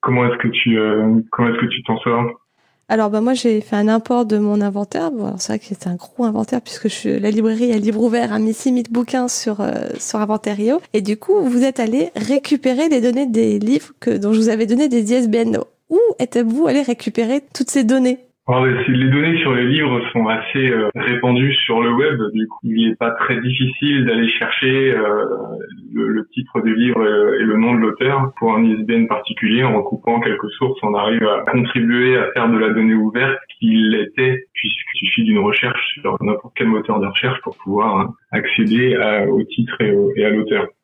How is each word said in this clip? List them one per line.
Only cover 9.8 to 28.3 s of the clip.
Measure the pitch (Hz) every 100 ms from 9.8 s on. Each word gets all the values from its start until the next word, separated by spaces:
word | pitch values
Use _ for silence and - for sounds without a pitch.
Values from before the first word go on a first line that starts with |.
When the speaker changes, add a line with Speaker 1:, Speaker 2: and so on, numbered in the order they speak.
| -
Speaker 2:
sur | - - 220
Inventaire | 214 214 208 202
I | 214
O. | 302 -
Et | 214
du | 196 214
coup, | - 415
vous | 294 240
êtes | 269 262
allé | 226 240 339
récupérer | - 214 277 277 277 262 254 320
les | 285
données | 233 247 277
des | 220 226 208
livres | 208 277 - -
que, | - 208
dont | 202
je | 220
vous | 220
avais | 220 226
donné | 240 294
des | 240 214
I |
S | 247 233
B | 226
N. | 226 214 - _ _
Où | 339 466 -
êtes-vous | 240 240 233 233 320
allé | 269
récupérer | 269 240 - 220 226 277 277
toutes | - 254
ces | 277
données ? | 226 262 254 254 - _ -
Speaker 1:
Alors, | 127 131
les, | 127 127
les | 127 131
données | 139 160 165
sur | 143
les | 123 123
livres | 151 147 123 -
sont | 120 110
assez, | 110 104 139 131
euh, | 117 107
répandues | - 110 120 123 123 135 139
sur | - 113
le | 117
web. | 120 147 131 107
Du | 110 110
coup, | -
il | 120 113 113
n'est |
pas | 113 117
très | - - 120
difficile | 123 127 131 - 147 143
d'aller | 120 113 113
chercher, | - 113 - 131 131 135
euh, | 117 107 104 110 - 110 110 - - 110
le, | 113 113
le | 110 110
titre | - 131 123
du | 110
livre | 110 123 113
et, | 110 107 104 -
et |
le | 113 110
nom | 113
de | 120
l'auteur | 113 101 127 139 131